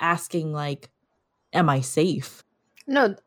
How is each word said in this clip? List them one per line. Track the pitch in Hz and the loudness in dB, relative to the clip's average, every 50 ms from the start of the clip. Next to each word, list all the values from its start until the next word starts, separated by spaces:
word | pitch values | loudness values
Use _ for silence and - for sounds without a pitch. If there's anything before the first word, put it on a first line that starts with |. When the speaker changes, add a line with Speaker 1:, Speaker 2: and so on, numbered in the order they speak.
Speaker 1:
asking, | 165 170 170 170 - - - 170 156 156 | 0 0 0 -2 -4 -6 -6 -4 -4 -4
like, | 151 147 147 143 139 - - - _ _ _ _ _ _ _ _ _ _ _ _ | -4 -4 -4 -6 -6 -8 -12 -18 _ _ _ _ _ _ _ _ _ _ _ _
"Am | - 180 170 151 | 0 2 2 4
I | 135 135 | 2 0
safe?" | 127 - - 156 165 190 - - - - - - _ _ _ _ _ _ _ _ _ | -2 -2 0 0 2 2 0 -2 -6 -10 -14 -20 _ _ _ _ _ _ _ _ _
Speaker 2:
No, | 277 269 285 247 202 196 - _ | -2 2 2 2 2 0 -4 _